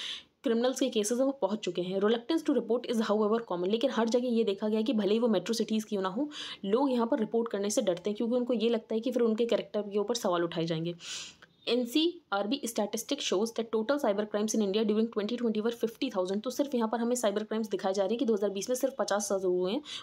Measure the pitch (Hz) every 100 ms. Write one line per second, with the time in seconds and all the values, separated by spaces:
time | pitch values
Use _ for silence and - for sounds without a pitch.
0 | - - - _ 226 226 247 254 262 220
1 | 208 240 269 269 190 214 185 175 180 190
2 | 208 233 - 330 311 240 226 247 240 226
3 | 220 208 208 226 233 175 180 226 269 220
4 | 226 240 254 226 208 196 214 220 220 220
5 | 202 220 233 190 180 226 214 220 214 202
6 | 190 196 294 - - - 196 226 277 247
7 | 233 277 214 233 233 202 202 233 208 170
8 | 208 208 233 247 247 233 226 226 - 226
9 | 247 240 233 220 233 202 190 214 208 202
10 | 202 233 202 175 170 170 165 160 165 170
11 | - - - - - _ - 240 240 302
12 | 330 - - 202 208 277 226 - 208 220
13 | - 285 - 185 226 - 226 220 220 294
14 | 247 202 208 208 214 220 202 208 220 214
15 | 226 220 208 247 240 214 214 233 220 -
16 | 269 196 180 196 254 254 285 240 220 233
17 | 233 247 220 202 214 220 214 185 190 196
18 | 190 240 247 208 202 196 190 254 262 -
19 | 202 202 208 196 190 180 180 247 - -